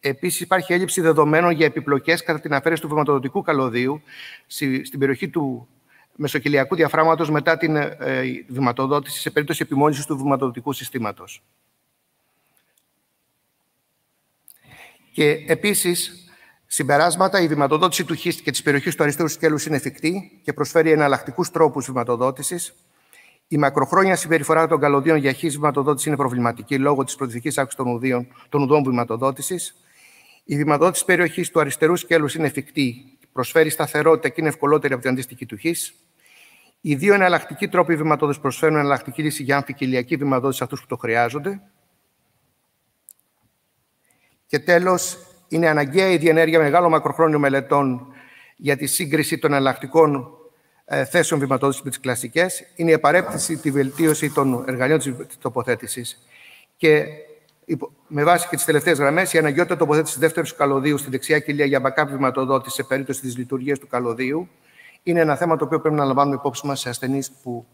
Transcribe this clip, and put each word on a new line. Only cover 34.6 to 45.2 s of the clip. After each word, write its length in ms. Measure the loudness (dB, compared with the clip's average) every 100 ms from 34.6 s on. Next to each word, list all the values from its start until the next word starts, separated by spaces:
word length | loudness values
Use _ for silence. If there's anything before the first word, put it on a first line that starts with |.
| 2 2 0
από 100 | -2
την 80 | -2
αντίστοιχη 360 | -4 -6 -14 -14
του 100 | -6
χις. 380 | -6 -6 -8 _ _ _ _ _ _ _ _ _
Οι 140 | -4
δύο 200 | -2 2
εναλλακτικοί 540 | 4 4 2 -2 -8 -2
τρόποι 280 | 0 2 2
βηματοδότησης 460 | 2 2 0 -2
προσφέρουν 340 | -4 0 2 2
εναλλακτική 460 | 2 0 -2 -4
λύση 200 | -4 -4
για 140 | -2 -2
αμφικυλιακή 600 | -2 -6 -2 -2 -2 -2
βηματοδότηση 420 | 0 0 0 -4
σε 60 |
αυτούς 160 | -6 -8
που 60 | -10
το 100 | -8
χρειάζονται. 640 | -2 0 0 -2 -8 -10 _ _ _ _ _ _ _ _ _ _ _ _ _ _ -20 _ _ _ _ _ _ _ _ _ _ _ _ _ _
Και 120 | -4
τέλος, 600 | 4 4 4 0 -2 -10